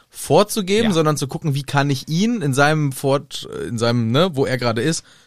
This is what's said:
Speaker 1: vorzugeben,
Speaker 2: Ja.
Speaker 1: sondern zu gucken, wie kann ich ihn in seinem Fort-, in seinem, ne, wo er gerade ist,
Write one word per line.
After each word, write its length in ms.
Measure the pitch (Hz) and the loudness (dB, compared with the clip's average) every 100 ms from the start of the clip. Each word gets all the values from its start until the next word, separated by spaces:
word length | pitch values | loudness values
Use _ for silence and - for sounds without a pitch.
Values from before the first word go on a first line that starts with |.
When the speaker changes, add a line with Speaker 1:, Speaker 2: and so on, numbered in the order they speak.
| _ | _
Speaker 1:
vorzugeben, 800 | - - 151 208 - 180 208 226 | -12 2 2 2 -2 0 2 2
Speaker 2:
Ja. 40 | |
Speaker 1:
sondern 240 | 165 156 143 | 2 2 0
zu 100 | 139 | -4
gucken, 260 | 170 160 | -4 -2
wie 100 | 139 | -4
kann 260 | 139 143 143 | -2 0 0
ich 180 | 135 - | -2 -2
ihn 320 | 160 226 233 | 0 0 0
in 140 | 151 | 0
seinem 380 | 131 147 156 143 | 2 4 4 0
Fort-, 540 | 131 139 139 - - - - 78 | -2 0 0 -2 -12 -12 -10 -8
in 80 | 117 | -2
seinem, 320 | 117 120 113 | 0 0 2
ne, 200 | 131 185 135 | 2 2 0
wo 100 | 135 | -2
er 100 | 127 | 0
gerade 240 | 120 113 | -2 0
ist, 220 | 135 165 - - | -2 -2 -8 -20